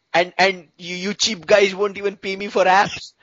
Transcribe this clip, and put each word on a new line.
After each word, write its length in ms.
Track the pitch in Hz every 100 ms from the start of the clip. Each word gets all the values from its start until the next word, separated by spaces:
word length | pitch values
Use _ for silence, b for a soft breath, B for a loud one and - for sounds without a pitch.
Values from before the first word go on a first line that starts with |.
| _
And, 180 | 165 180 -
and 300 | 190 185 151 -
you, 180 | 175 180
you 180 | 190
cheap 320 | 202 - 196 156
guys 280 | 208 202
won't 240 | 190 208 190
even 180 | 202 196
pay 200 | 202 190
me 120 | 202
for 160 | 226
apps. 480 | 185 190 208 - - _